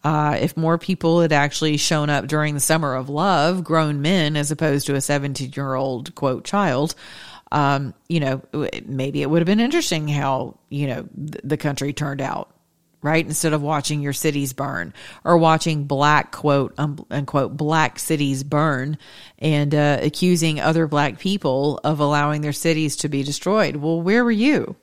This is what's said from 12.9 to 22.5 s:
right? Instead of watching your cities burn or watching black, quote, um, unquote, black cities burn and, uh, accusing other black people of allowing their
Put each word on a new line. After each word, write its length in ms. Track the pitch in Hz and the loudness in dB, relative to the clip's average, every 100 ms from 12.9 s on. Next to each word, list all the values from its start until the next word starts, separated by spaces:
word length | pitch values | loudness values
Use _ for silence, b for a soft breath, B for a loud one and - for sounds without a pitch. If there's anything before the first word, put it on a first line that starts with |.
| _ | _
right? 240 | 147 160 165 | 0 0 0
Instead 260 | 151 165 | -2 0
of 80 | 151 | 0
watching 400 | 143 151 - 151 | 0 -2 -2 -4
your 120 | 143 | -2
cities 400 | 135 156 143 139 | -2 -2 0 -4
burn 420 | 131 139 135 85 - B B | -4 -6 -6 -8 -12 B B
or 120 | - 170 | 4 6
watching 480 | 160 160 170 151 | 6 4 2 -2
black, 460 | 139 139 147 151 - | -2 2 4 4 2
quote, 440 | - 151 143 131 - | -4 2 2 0 -2
um, 260 | 147 143 - | -4 -4 -8
unquote, 460 | 135 139 147 131 151 | -6 -2 -2 -2 -2
black 420 | 151 160 147 - | 0 2 2 -2
cities 460 | - 156 143 135 | -2 0 0 -2
burn 540 | 143 147 156 135 135 151 B B B B | -2 0 0 0 -4 -8 B B B B
and, 340 | 151 147 143 | 0 2 2
uh, 240 | 147 147 139 | 2 2 2
accusing 600 | 151 - 180 175 160 151 | 0 2 2 4 2 2
other 260 | 143 160 160 | 2 2 2
black 320 | 147 143 - | 2 0 -2
people 640 | 190 196 147 131 143 143 | -2 0 0 2 0 0
of 160 | 143 151 | -2 0
allowing 420 | 147 147 147 151 | 2 2 0 -2
their 120 | 151 | -4